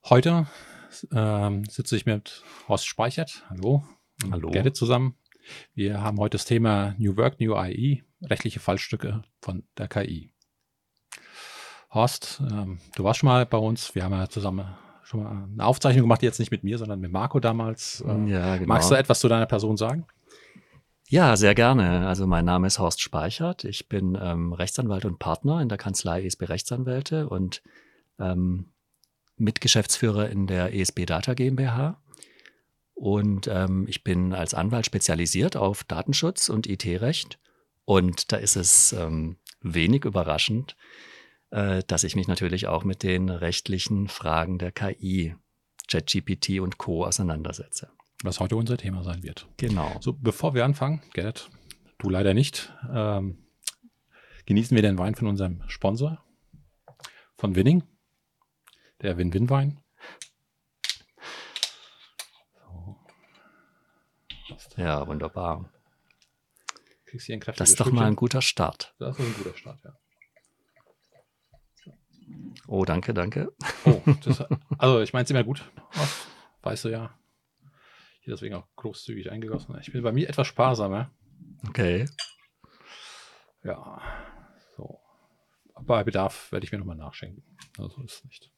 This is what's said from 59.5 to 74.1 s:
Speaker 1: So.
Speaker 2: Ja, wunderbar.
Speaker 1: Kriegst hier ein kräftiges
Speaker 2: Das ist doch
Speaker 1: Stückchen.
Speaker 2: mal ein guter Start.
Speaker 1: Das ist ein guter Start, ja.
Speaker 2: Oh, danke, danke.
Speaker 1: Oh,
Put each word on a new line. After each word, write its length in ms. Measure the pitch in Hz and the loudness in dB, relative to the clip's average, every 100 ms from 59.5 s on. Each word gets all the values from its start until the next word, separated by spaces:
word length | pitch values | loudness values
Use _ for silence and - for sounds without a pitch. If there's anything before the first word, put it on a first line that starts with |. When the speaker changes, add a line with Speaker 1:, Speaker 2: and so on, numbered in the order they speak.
| 139 143 143 _ _ - - - _ _ _ _ _ - - _ _ - - - - - - - _ - - - _ _ _ - | 2 0 -4 _ _ -20 -20 -20 _ _ _ _ _ -8 -8 _ _ -18 -16 -14 -8 -8 -8 -20 _ -20 -18 -18 _ _ _ -20
Speaker 1:
So. 320 | 87 87 101 _ _ _ _ _ _ _ _ _ _ _ _ _ - - - - - | -18 -18 -20 _ _ _ _ _ _ _ _ _ _ _ _ _ -20 -18 -20 -14 -6
Speaker 2:
Ja, 280 | 85 73 69 | -4 -2 -4
wunderbar. 640 | 76 80 - 87 80 90 _ _ _ _ _ _ _ _ _ - - _ _ _ | -6 -6 -6 -6 -6 -10 _ _ _ _ _ _ _ _ _ -16 -16 _ _ _
Speaker 1:
Kriegst 220 | 120 - | -18 -10
hier 80 | 110 | -10
ein 40 | |
kräftiges 200 | - - | -10 0
Speaker 2:
Das 100 | 120 | 4
ist 100 | - | 4
doch 60 | 131 | 4
Speaker 1:
Stückchen. 140 | 123 | 4
Speaker 2:
mal 80 | 110 | 4
ein 80 | 104 | 2
guter 260 | 120 135 | 0 0
Start. 540 | - - 82 - - _ | -2 0 -2 -4 -18 _
Speaker 1:
Das 220 | 127 139 | -10 -6
ist 40 | |
ein 120 | 120 104 | -6 -6
guter 200 | 95 92 | -10 -12
Start, 240 | - - | -20 -20
ja. 120 | - _ _ _ _ _ _ _ _ _ _ _ _ _ _ _ _ _ _ _ - _ _ _ - - - - - | -20 _ _ _ _ _ _ _ _ _ _ _ _ _ _ _ _ _ _ _ -20 _ _ _ -20 -18 -18 -18 -4
Speaker 2:
Oh, 180 | 98 | 0
danke, 300 | 92 82 90 | 2 0 0
danke. 400 | 113 90 139 185 _ - - - | -2 -2 -4 -6 _ -10 2 4
Speaker 1:
Oh, 160 | - - | 6 4